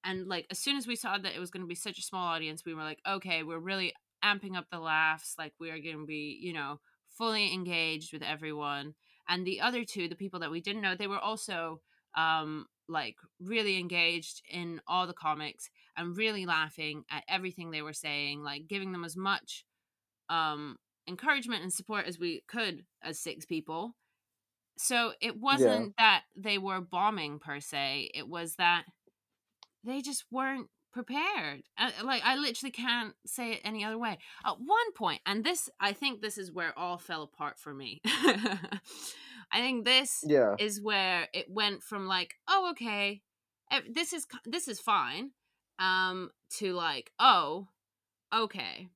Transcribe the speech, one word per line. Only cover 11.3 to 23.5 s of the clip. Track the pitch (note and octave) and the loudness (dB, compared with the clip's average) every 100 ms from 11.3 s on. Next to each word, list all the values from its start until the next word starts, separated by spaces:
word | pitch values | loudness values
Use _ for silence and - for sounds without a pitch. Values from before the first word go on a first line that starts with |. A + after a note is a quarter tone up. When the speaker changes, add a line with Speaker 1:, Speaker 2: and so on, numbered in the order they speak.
| A3 - F3 E3 D#3+ _ _ _ D#3 | -2 -4 -4 -4 -8 _ _ _ 2
Speaker 1:
um, | D#3+ D#3+ D3+ D#3 - _ - | 4 4 0 -6 -10 _ -4
like, | E3 B2 - - _ | -4 -4 -10 -20 _
really | F#3 A3+ G#3 F#3+ | -2 0 2 0
engaged | F3 F3 E3+ E3+ D#3+ - - | 0 2 2 2 -6 -14 -10
in | F3 E3+ E3 - | -8 -6 -8 -2
all | F3+ F3+ | 0 0
the | |
comics | F3 D#3+ D3+ D3+ - - _ _ - | -2 -2 -2 -4 -10 -18 _ _ -8
and | F3 F3 | -6 0
really | A3 G#3 F3+ | 0 0 0
laughing | D#3+ D#3 - D3+ D3+ - | 0 0 -4 -8 -8 -8
at | D3+ - | -8 -2
everything | F#3 F#3 F3 E3 | -2 -2 -8 -8
they | D#3 | -6
were | D3+ | -6
saying, | D3+ D3+ C#3+ C#3+ D3 | -6 -4 -2 -2 -4
like, | D3 C#3+ D#3+ | -6 -8 -6
giving | G3 F#3+ | -4 -4
them | F3+ E3+ | -6 -6
as | E3+ | -4
much, | G3 G3 - - _ _ _ _ _ _ - | -2 -2 -4 -14 _ _ _ _ _ _ -2
um, | E3 D#3 D3 D3 A2 _ _ - | 0 0 -2 -8 -12 _ _ -12
encouragement | F3+ C#4 C#4 A#3 G#3+ | -2 2 2 2 -2
and | F3+ | -2
support | E3+ F#3+ G#3+ F3+ | -6 -2 -2 -2
as | E3+ | -4
we | F3 D#3 | -4 -4
could | - A#3 G#3+ D#3 - _ | -6 -4 -4 -4 -14 _
as | - D#3 | -10 -8
six | E3+ - | -8 -8
people. | - | -4